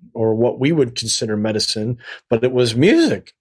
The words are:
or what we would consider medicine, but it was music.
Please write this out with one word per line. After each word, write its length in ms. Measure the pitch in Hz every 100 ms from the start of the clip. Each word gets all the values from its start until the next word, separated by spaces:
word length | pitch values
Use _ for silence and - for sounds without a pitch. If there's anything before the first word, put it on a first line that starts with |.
| -
or 220 | 117 110
what 260 | 110 120 -
we 100 | 131
would 220 | 165 127
consider 440 | 120 113 - 117 107
medicine, 600 | 107 104 - 110 107 120 - - _
but 160 | 117
it 80 | 123
was 240 | 127 123 110
music. 560 | 160 320 320 101 - _